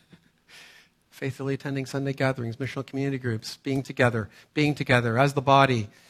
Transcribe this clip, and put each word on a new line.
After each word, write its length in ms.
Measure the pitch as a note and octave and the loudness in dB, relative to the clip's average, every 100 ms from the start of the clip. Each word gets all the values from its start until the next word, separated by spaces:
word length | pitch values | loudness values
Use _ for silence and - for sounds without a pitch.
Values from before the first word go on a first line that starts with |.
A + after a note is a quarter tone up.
| _ - _ _ _ - - - _ _ _ | _ -20 _ _ _ -20 -20 -20 _ _ _
Faithfully 440 | - C#3 C3+ C#3 | -8 -6 -4 -4
attending 320 | C3+ D3 C3+ C3 | -4 -4 -6 -4
Sunday 260 | C#3 C#3 | -4 -4
gatherings, 440 | C3 C3+ C3+ A2+ A2+ | 0 -2 -2 -6 -6
missional 280 | B2+ C#3+ | -8 -8
community 340 | - C3+ C#3 C3+ | -8 -4 -4 -4
groups, 380 | B2 A2 - - | -4 -6 -8 -10
being 240 | C#3 C3+ | -4 -4
together, 460 | C3 C3+ B2 A2+ G#2+ - _ | -4 2 2 2 -4 -12 _
being 220 | D3+ D3 | 0 0
together 440 | C#3 C#3+ B2 A#2 A2+ | 0 2 2 4 2
as 140 | C#3+ | 2
the 80 | C#3 | 2
body, 480 | C3 C#3 C3+ A#2+ G#2 - | 4 6 6 2 -4 -12